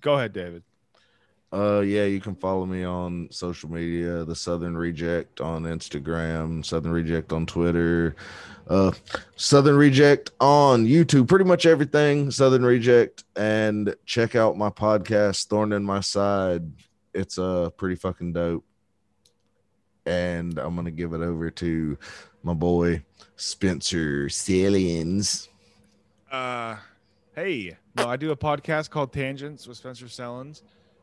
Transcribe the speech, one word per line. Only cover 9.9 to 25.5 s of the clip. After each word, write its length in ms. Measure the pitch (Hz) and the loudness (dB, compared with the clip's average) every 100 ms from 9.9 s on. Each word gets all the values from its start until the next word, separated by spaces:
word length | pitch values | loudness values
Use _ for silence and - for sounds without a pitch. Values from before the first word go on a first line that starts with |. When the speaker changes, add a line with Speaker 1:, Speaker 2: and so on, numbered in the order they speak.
| 131 147 139 - - | 8 6 6 0 0
Speaker 2:
on 460 | 135 147 143 123 113 | 4 6 6 6 6
YouTube, 420 | 156 160 143 120 | 4 6 4 6
pretty 180 | 190 185 | 4 6
much 200 | 175 165 | 4 6
everything 640 | 160 143 147 147 143 139 | 4 4 2 2 2 -2
Southern 340 | 123 135 131 | 2 4 6
Reject, 600 | 123 127 117 120 113 - - - | 4 4 6 6 4 -2 -14 -4
and 600 | 107 110 107 107 104 - - | 0 2 2 0 -2 -6 -4
check 300 | - 113 120 | -2 0 2
out 220 | 110 87 | 2 2
my 120 | 104 | -4
podcast, 800 | - 107 107 90 107 104 95 - | 0 0 2 2 2 2 0 -2
Thorn 260 | 107 107 | -2 0
in 100 | 104 | -2
My 180 | 101 98 | -2 -4
Side. 680 | 95 101 101 101 95 87 82 69 _ _ _ 92 | -4 -2 0 0 0 -2 -6 -14 _ _ _ -8
It's, 240 | 92 - | -8 -6
uh, 320 | 92 92 87 | -4 -2 -4
pretty 240 | - 95 90 | -4 -6 -4
fucking 380 | 92 92 87 | -6 -6 -6
dope. 300 | 85 85 82 - _ _ _ _ _ _ _ _ _ _ _ _ _ - | -4 -2 -4 -8 _ _ _ _ _ _ _ _ _ _ _ _ _ -4
And 520 | 90 90 87 85 80 | -2 -2 -4 -6 -6
I'm 180 | 67 87 | -6 -6
gonna 160 | 85 | -6
give 220 | 78 85 | -6 -6
it 80 | 82 | -4
over 280 | 85 85 82 | -4 -4 -6
to 460 | - 85 82 78 71 - - - _ | -6 -4 -2 -4 -6 -12 -20 -20 _
my 100 | 85 | -6
boy, 500 | 82 87 87 85 80 - _ _ - | -2 2 2 2 0 -6 _ _ -14
Spencer 960 | - - 95 78 - 87 78 71 71 | -12 -4 -2 -2 -4 -4 -2 -4 -4
Saliens. 1200 | - - 92 98 101 92 82 82 98 101 - - | -6 -2 2 2 2 0 -2 -2 -2 -4 -6 -10